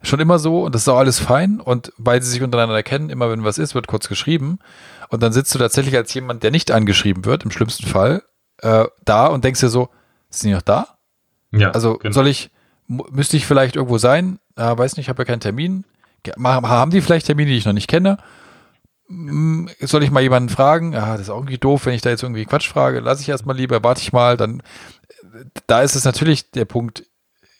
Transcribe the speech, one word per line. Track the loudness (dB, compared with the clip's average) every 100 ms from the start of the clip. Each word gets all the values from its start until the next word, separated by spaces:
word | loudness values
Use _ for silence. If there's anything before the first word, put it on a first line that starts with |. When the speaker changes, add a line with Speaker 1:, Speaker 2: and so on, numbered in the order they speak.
Speaker 1:
schon | -4 0
immer | 2 2
so | 2 0
und | 0
das | 0
ist | 2
auch | 4
alles | 4 2
fein. | 2 2 2 -2
Und | -2 -4 -4 -6
weil | 0 0
sie | 0
sich | -4
untereinander | -2 0 0 -2
kennen, | -2 -4 -4
immer | -4 -2
wenn | 0
was | -2 -2
ist, | -4
wird | -4 -4
kurz | -6 -4
geschrieben. | -6 -2 -2 -2 -6 -10 -20 -20 -20 -8
Und | -2
dann | 2
sitzt | 2 0
du | 0
tatsächlich | 0 0 0 0
als | -2
jemand, | -6 -8 -2
der | 0
nicht | 0 2
angeschrieben | 2 2 2 2 0
wird, | 0 -2
im | -2
schlimmsten | -2 -2 -2 -2
Fall, | 2 2 0 -6 _ _ _
äh, | 0 2 2 -2
da | 0 4 4
und | 2
denkst | 0 0
dir | 0
so, | 0 -2 _ _ _ _
"Sind | -4 -2
die |
noch | 0
da?" | 2 0 -2 _ _ _ _ _ _
Speaker 2:
Ja, | 2 2
Speaker 1:
Also | 2 0 -2
Speaker 2:
genau. | -2
Speaker 1:
soll | 0 2
ich, | 0 -8 _ _ _ -10
mu-, | -10 -6
müsste | -4 0 0
ich | 2
vielleicht | 2 2 0
irgendwo | -2 2
sein? | 4 4 0 -6 _ -6
Ah, | -2 0
weiß | -2 -4
nicht, | -8
ich |
hab | -6
ja |
keinen | -4 -4
Termin. | -4 -4 -4 -4 -8 _ _ _
Ge-, | -16 -4
ma-, | 0 2
haben | 2 2 4
die | 2
vielleicht | 4 2 2
Termine, | 0 2
die | 2
ich |
noch | 0
nicht | -2 0
kenne? | 2 2 0 -4 -20 -20 _ _ _ _ _ _
Hm, | -14 -6 -2 0 -2 -6 -10
soll | -2 2
ich | 2
mal | 2
jemanden | 4 2 2
fragen? | 2 4 4 0
Ah, | -4 -4
das | -6
ist | -8
auch | -8
irgendwie | -8 -2
doof, | 0 2 0
wenn |
ich | -2
da | -2
jetzt | -2
irgendwie | -4 -8
Quatsch | -2 -2 -2
frage. | 0 0 0
Lass | -2 -4
ich | -4
erstmal | -6 -6 -6
lieber, | -2 0
warte | 2 0
ich | 0
mal. | 2 2 2
Dann, | -2 -6 -14 -20 -20 -20 _ _ -20 -20 -20 -12 0
da | 2
ist | 2 0
es |
natürlich | 0 0 0 0 -2
der | -6 -4
Punkt, | -4 -6 -10 -20 _ _ _ _